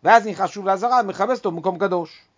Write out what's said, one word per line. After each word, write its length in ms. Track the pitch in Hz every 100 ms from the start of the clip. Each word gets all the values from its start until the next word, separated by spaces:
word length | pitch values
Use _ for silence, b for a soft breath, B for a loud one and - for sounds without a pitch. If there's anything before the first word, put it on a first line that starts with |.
ואז 220 | 156 226 214
נכנס 240 | 175 190
שוב 160 | 208 190
לעזרה 340 | 190 233 247
ומכבס 340 | 202 180 202 247
אותו 120 | 202
במקום 280 | 170 185 175
קדוש. 440 | 196 180 160 - _